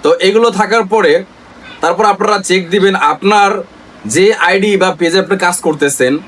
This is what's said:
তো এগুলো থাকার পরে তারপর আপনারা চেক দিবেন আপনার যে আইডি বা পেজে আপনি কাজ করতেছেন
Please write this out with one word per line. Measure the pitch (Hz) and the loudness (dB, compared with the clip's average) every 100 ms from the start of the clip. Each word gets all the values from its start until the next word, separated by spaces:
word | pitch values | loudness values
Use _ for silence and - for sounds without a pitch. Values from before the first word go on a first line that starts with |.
তো | 147 170 | 2 2
এগুলো | 190 214 233 | 2 2 2
থাকার | 185 208 226 | 0 0 0
পরে | 196 214 175 165 190 - - - - - | 0 0 2 0 -2 -20 -20 -20 -20 -6
তারপর | 160 175 | -4 0
আপনারা | 214 196 214 208 | 0 0 0 -2
চেক | - 185 170 | 0 -2 0
দিবেন | 196 196 190 | 0 0 0
আপনার | 147 - 196 208 202 196 - - - - 107 | -2 0 0 2 2 -2 -8 -18 -20 -16 -6
যে | 120 196 | 2 2
আইডি | 220 175 190 208 196 | 2 0 0 0 0
বা | 185 165 | 0 0
পেজে | 175 180 | -2 0
আপনি | 185 196 | -2 -2
কাজ | 180 175 | -2 -2
করতেছেন | 165 151 143 143 127 147 | -4 -2 -2 0 -2 -2